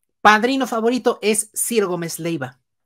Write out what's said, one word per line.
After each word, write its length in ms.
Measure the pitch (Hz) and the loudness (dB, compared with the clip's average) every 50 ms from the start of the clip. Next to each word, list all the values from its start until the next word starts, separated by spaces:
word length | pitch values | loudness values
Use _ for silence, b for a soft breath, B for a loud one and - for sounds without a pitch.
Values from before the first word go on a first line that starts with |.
| _ _ _ _ | _ _ _ _
padrino 440 | - 208 214 214 208 254 269 269 262 | 4 4 4 6 4 2 0 0 -2
favorito 540 | - 247 226 220 240 254 240 233 240 220 - | -2 -2 0 0 0 0 0 0 -2 -2 0
es 300 | - 214 220 214 - - - | 0 0 0 0 -2 -6 -6
Ciro 340 | - - - 233 220 202 | -6 -4 -2 0 0 0
Gómez 320 | 175 180 170 170 160 - - | 0 -2 -4 -6 -6 -8 -6
Leiva. 400 | 160 170 165 147 131 127 - _ _ _ _ _ _ | -6 -4 -4 -6 -6 -10 -12 _ _ _ _ _ _